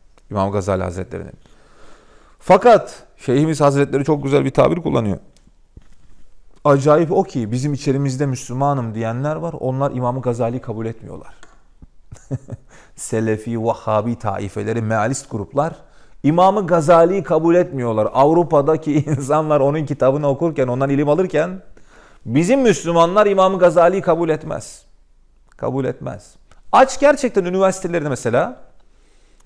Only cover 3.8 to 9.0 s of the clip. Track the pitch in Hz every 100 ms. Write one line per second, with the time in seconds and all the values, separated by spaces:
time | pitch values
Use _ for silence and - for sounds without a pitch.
3.8 | 139 135 143 151 135 143 135 135 135 170
4.8 | 160 139 107 92 - _ _ _ _ -
5.8 | - - - - - - - - 147 139
6.8 | 135 151 160 - 190 139 110 123 143 139
7.8 | - 135 139 127 143 127 - 123 139 139
8.8 | 117 110